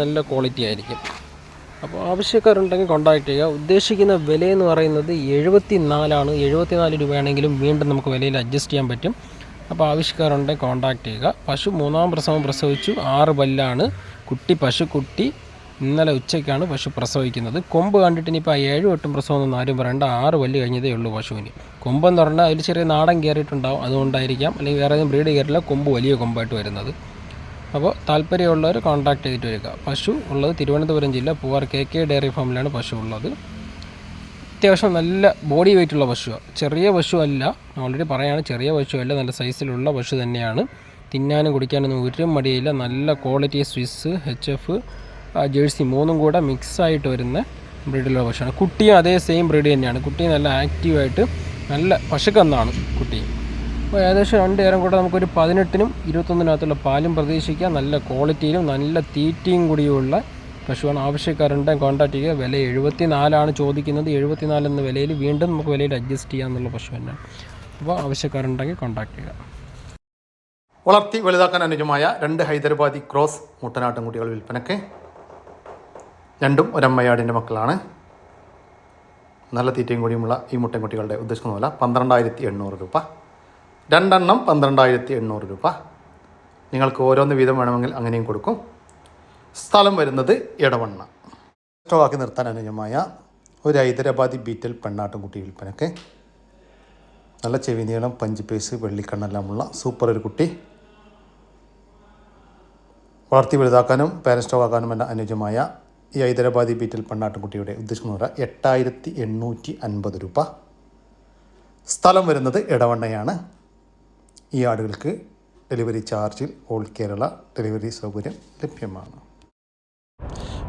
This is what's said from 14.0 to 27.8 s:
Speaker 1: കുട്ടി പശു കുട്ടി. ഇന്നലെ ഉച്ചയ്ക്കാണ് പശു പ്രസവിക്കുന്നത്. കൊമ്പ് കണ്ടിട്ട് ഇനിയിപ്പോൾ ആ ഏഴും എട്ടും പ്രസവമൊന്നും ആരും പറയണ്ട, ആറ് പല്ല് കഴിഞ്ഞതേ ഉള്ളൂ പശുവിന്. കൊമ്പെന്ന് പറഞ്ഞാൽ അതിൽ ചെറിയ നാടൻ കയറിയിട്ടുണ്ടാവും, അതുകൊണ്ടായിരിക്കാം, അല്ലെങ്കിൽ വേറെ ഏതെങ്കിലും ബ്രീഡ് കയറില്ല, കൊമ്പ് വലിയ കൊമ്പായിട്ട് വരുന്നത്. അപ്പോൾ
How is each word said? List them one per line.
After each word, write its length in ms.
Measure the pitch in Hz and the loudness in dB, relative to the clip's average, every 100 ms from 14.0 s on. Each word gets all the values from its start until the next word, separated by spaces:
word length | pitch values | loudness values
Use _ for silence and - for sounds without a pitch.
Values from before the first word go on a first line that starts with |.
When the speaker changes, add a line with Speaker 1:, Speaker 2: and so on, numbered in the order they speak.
| - - - | -14 -18 -10
Speaker 1:
കുട്ടി 240 | 127 - 170 | -8 -2 0
പശു 220 | 131 - 165 | 2 0 -2
കുട്ടി. 320 | 139 139 - 247 - - - - - | -2 -4 -2 -4 -4 -16 -20 -20 -6
ഇന്നലെ 320 | 135 151 156 135 | -2 2 2 2
ഉച്ചയ്ക്കാണ് 460 | - 165 147 139 175 | 0 -4 0 -2 -2
പശു 180 | 135 135 - | -4 -6 -4
പ്രസവിക്കുന്നത്. 680 | 123 147 127 120 117 131 - | -2 0 -2 -2 -4 -4 -2
കൊമ്പ് 240 | 165 190 196 | 0 4 4
കണ്ടിട്ട് 280 | 180 165 160 | 4 4 0
ഇനിയിപ്പോൾ 200 | 160 160 | -2 2
ആ 60 | 143 139 | 2 2
ഏഴും 200 | 147 196 | 2 2
എട്ടും 180 | 160 147 | 0 -2
പ്രസവമൊന്നും 440 | 143 - 143 135 127 | -4 0 0 0 0
ആരും 180 | 127 131 | -2 0
പറയണ്ട, 240 | 123 131 139 120 | 0 0 0 2
ആറ് 140 | 143 160 | 2 2
പല്ല് 160 | 127 135 | 2 0
കഴിഞ്ഞതേ 320 | 123 127 131 117 | 0 0 -2 -2
ഉള്ളൂ 140 | 117 107 | -4 -6
പശുവിന്. 340 | - 110 104 - - - | -6 -8 -10 -14 -20 -10
കൊമ്പെന്ന് 380 | 123 135 175 175 | -2 4 4 6
പറഞ്ഞാൽ 220 | 156 160 | 4 6
അതിൽ 160 | 170 156 156 | 4 2 0
ചെറിയ 160 | 170 165 | 0 2
നാടൻ 240 | 151 160 170 | 4 4 4
കയറിയിട്ടുണ്ടാവും, 580 | 151 151 147 143 131 139 127 | 2 0 0 -2 -2 -2 -2
അതുകൊണ്ടായിരിക്കാം, 680 | 135 135 131 131 127 143 175 | 0 0 0 -2 0 -2 -2
അല്ലെങ്കിൽ 220 | 143 143 | -2 0
വേറെ 120 | 143 | 2
ഏതെങ്കിലും 160 | 147 151 | 2 2
ബ്രീഡ് 240 | 139 156 143 | 2 4 2
കയറില്ല, 220 | 147 160 | 2 0
കൊമ്പ് 320 | 170 139 143 123 | 0 0 2 2
വലിയ 180 | 131 131 | 2 2
കൊമ്പായിട്ട് 320 | 117 117 113 113 | 0 -2 -4 -4
വരുന്നത്. 340 | 104 101 110 160 - - - - - - - | -4 -6 -8 -10 -14 -16 -16 -16 -16 -16 -8
അപ്പോൾ 180 | 147 | -2